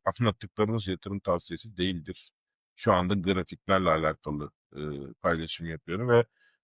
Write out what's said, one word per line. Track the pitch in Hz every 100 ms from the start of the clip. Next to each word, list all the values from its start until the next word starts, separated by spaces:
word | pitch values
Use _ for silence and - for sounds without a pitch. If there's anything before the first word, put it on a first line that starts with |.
| 95
anlattıklarımız | - 113 - 101 - 107 113 95
yatırım | 90 98 101
tavsiyesi | - 87 - 85 113 90
değildir. | 92 87 78 - - _ _ _ _ -
Şu | 113
anda | 92 90
grafiklerle | 101 90 92 85 - - 95 87
alakalı, | 80 78 78 78 73 71 _ _ 71
e, | 76 71 69 -
paylaşım | 87 82 80 - 82
yapıyorum | 80 - 95 123
ve | 120 117 _ _ _